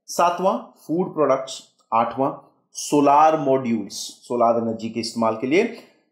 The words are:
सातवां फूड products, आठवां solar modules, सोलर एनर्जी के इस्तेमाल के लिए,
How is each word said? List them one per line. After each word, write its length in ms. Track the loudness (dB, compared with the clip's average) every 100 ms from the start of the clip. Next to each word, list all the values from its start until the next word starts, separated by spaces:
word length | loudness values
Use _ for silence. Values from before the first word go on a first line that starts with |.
| -10
सातवां 500 | 0 0 0 -2 -2
फूड 560 | -6 _ -6 -4 -2
products, 500 | 0 0 0 -4 -14 -18 _ -4
आठवां 380 | 0 0 0 -4 -4 -14 _ _
solar 680 | -14 -2 2 6 6 6 4
modules, 560 | 2 0 0 -4 -4
सोलर 680 | -12 -14 -14 -6 0 2 2
एनर्जी 260 | -2 -4 -8
के 100 | -8
इस्तेमाल 360 | -8 -2 -2 -2
के 120 | 0
लिए, 280 | 0 0 -4 -20 _ _